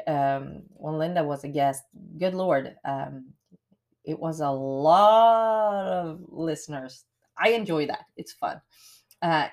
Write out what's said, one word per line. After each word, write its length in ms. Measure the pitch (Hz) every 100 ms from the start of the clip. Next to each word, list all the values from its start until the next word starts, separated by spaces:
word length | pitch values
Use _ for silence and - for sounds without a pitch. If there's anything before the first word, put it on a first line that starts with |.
| -
um, 560 | 147 139 139 135 - -
when 240 | _ 151 156
Linda 260 | 160 175
was 220 | 147 139
a 40 | 143
guest. 340 | 147 139 135 - - - 160
Good 140 | 185
Lord. 420 | 185 185 139 131 - -
Um, 400 | 139 139 139 131 _ _ 180 _ _ _ _
it 140 | - 156
was 220 | 165 156
a 80 | 143
lot 1400 | 135 135 135 147 180 208 220 226 226 220 220 214 202 190
of 380 | 180 170 160 170
listeners. 760 | - 160 151 - 143 131 - _ _ _ -
I 140 | 190
enjoy 380 | 233 214 160 143
that. 180 | - - -
It's 160 | -
fun. 260 | - - - _ _ - _ _ _
Uh, 280 | 170 156 139